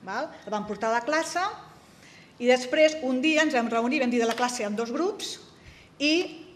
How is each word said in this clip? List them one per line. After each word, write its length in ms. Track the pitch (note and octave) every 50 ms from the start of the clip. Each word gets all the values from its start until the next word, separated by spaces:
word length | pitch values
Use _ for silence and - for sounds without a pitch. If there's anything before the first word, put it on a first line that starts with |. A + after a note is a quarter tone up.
| -
Val? 240 | F#3 G3 A#3 D4+ E4+ - - -
El 80 | G#3 G#3+
vam 160 | G#3 G3 G3+
portar 240 | G#3 G3 A3+ A3+ A3+
a 60 | A#3
la 20 |
classe 400 | A#3+ C#4+ D4+ D#4+ D#4+ D#4+ - F4 F#4 G#4 A4+ - - - - - - - - - - - - - - - -
i 80 | - A#3+
després, 540 | B3 B3 B3+ B3 - - D#4 D#4 D#4 D#4 -
un 220 | - B3+ B3+ B3+ B3+
dia, 160 | D#4+ D#4 D4+
ens 160 | D#4+ D4+ C#4+
vam 160 | B3 A3+ A3+ A#3
reunir, 300 | A3+ A#3 A#3+ C4+ D4+ C4
vam 80 | A#3+ A3+
dir 80 | A#3+
de 80 | A#3 A3+
la 80 | A3+
classe 320 | A#3 B3 B3 B3 - A3 G#3
en 80 | G#3
dos 160 | G#3 A#3 A3+ A#3
grups 460 | C#4+ E4 G4 G#4 - - - - - - - - - - - - - - - -
i 460 | - C#4 D4+ D#4 E4+ F4 - - - - - -